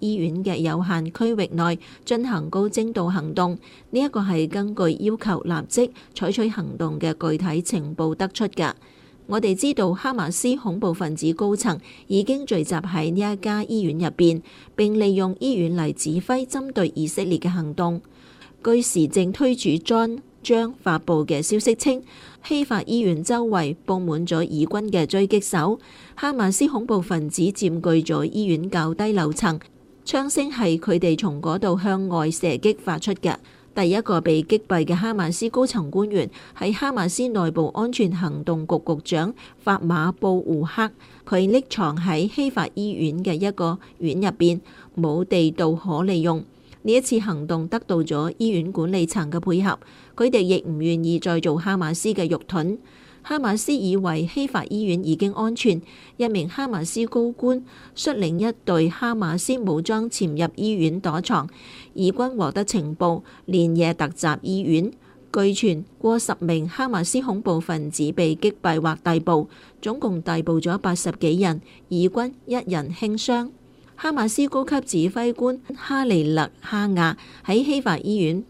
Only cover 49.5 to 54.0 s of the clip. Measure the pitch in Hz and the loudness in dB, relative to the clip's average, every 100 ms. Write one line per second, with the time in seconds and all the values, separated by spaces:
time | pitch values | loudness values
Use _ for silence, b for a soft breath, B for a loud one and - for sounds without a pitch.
49.5 | 175 190 - B B B B 160 247 180 | 2 2 -2 B B B B 2 4 4
50.5 | 185 - 151 165 165 165 170 180 170 160 | 2 0 -2 0 0 2 0 0 0 2
51.5 | 151 175 190 160 170 214 202 170 170 - | 0 0 -2 -2 -2 -2 0 0 -2 -2
52.5 | 190 160 214 B B B B - 302 247 | -2 -2 -4 B B B B -6 -2 0
53.5 | 214 - 285 196 190 | -2 0 0 2 0